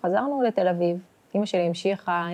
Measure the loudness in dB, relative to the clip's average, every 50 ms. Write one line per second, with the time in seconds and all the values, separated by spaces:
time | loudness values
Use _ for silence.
0 | -2 -2 0 0 0 -2 -2 0 0 0 2 2 2 2 2 2 0 0 0 -2
1 | -6 -12 _ _ _ _ -4 -2 -2 0 0 0 0 0 0 0 0 -2 -2 -2
2 | -2 -2 -2 -2 -2 -2